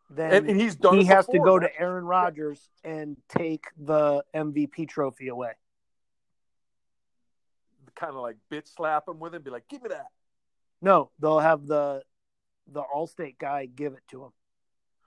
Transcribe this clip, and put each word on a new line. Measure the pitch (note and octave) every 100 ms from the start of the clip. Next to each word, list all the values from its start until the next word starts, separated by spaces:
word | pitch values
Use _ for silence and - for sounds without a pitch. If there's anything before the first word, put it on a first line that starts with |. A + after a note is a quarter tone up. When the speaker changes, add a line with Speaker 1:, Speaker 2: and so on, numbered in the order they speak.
| _
Speaker 1:
Then | D#3 D#3+
Speaker 2:
And, | F#3+ G3+
and | G3
he's | A3+
done | D#3 F#3+
Speaker 1:
he | G3
Speaker 2:
it | F3+
Speaker 1:
has | F#3+ F#3
to |
Speaker 2:
before, | G#3+
Speaker 1:
go | F#3 F#3
Speaker 2:
man. | F3
Speaker 1:
to | D#3
Aaron | F3+ F#3 F3
Rodgers | F#3 F3 D#3 D3+ C#3+ _ _
and | D#3+ D#3 D3+ C#3+ -
take | - E3 D#3 - D#3+
the | D3 D3+ D3 C#3+ -
M | D#3 D3+
V | D3 C#3+
P | - D#3
trophy | - C3+ - C3
away. | B2 A#2+ A2 _ _ _ _ _ _ _ _ _ _ _ _ _ _ _ _ _ _ _ _ _ _ C3+
Speaker 2:
Kinda, | - E3 C3+
like, | A#2+ A2 -
bitch | D3 -
slap | - D#3 D3+ F3+
him | D#3+
with | E3
it | E3
and |
be | C3+
like, | A#2+ -
"Give | C#4
me | A#3+
that." | - - _ _ _ _ _ _ _
Speaker 1:
No, | F#3 F3 C#3 -
they'll | D#3 D#3
have | D#3+ D#3 C#3+
the, | D3+ C#3+ C#3 - _ _ _ _ _ _
the | D3
Allstate | C#3 C#3+ D#3+ - D3+ B2
guy | C#3+ C#3+ C3
give | B2+ D3
it | C3 _
to | C3
him. | C3+ _ _ _ _ _ _ _